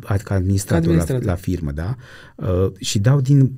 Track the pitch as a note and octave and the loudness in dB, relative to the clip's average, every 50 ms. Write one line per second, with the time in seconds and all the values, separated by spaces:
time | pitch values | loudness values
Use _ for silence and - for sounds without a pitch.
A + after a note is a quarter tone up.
0 | - - G#2 G2 - - G#2 F#2+ F#2 F#2 G2 F#2+ - - - E3 E3 E3 E2+ E2 | -2 -4 -4 -4 -2 -2 -2 0 0 0 0 0 0 0 0 0 2 2 2 2
1 | E2+ - C3+ B2+ A2+ G#2 F2 F2+ - - F#2 - E2 C#2+ C#2+ D2+ D#2+ G2 C3 - | 0 0 -2 -2 -2 -2 -4 -4 -2 -4 -4 -4 -4 -6 -6 -6 -6 -6 -6 -8
2 | - - - - - - - - - - F#2 F2+ F#2+ F#2+ - - - - - G#2 | -10 -16 -20 -20 -20 -20 -14 -8 -4 -2 0 0 0 -2 -2 -6 -6 -4 -2 0
3 | G2+ B2+ C#3 C#3+ C3 C3 C#3+ C#3 C3+ B2 - | 2 2 2 2 4 4 4 6 4 4 0